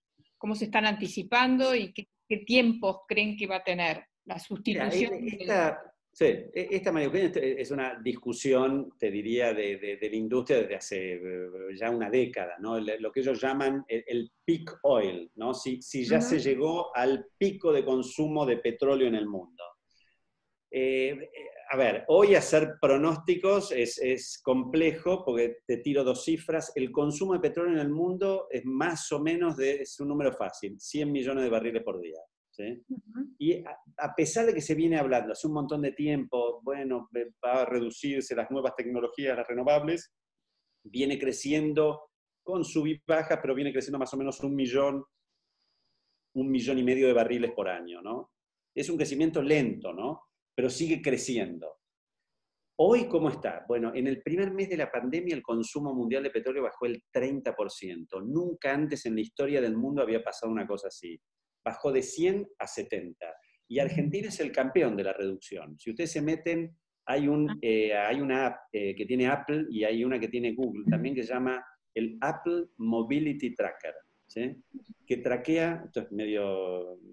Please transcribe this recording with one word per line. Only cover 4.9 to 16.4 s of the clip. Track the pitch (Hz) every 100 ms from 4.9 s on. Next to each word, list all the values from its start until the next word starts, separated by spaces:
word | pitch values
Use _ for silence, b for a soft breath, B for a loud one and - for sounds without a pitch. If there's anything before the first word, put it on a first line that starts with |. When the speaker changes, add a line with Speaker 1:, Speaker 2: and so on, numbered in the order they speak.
| - 233
Speaker 2:
e-, | 190
Speaker 1:
de | 240 208
Speaker 2:
esta, | 185 190 160 - - _ _
sí, | -
e-, | 156 104 - - 180
esta, | 190 185
María | 165 139
Eugenia, | 175 180
este, | 160 135 135
es | 123
una | 143 131 123
discusión, | 127 120 123 117 139 127 131 139 135 -
te | 110
diría, | 101 107 120 120
de, | 107 101 98
de, | 101 98
de | 107
la | 110
industria | 110 127 123 131
desde | 98
hace, | 98 - 98 92
eh, | 90 90 90 90 92 95 95
ya | 113
una | 120 104
década, | 123 123 123 90 87
¿no? | 104 113
El, | 107 110
lo | 110
que | 135
ellos | 131 120
llaman | 131 139 135 139 135
el, | 113
el | - 120 117 _
peak | - 165 165 -
oil, | 139 123 98 87 82 -
¿no? | 117
Si, | 123 135 127
si | - 139
ya | 120 156
Speaker 1:
Ujú. | 123
Speaker 2:
se | 156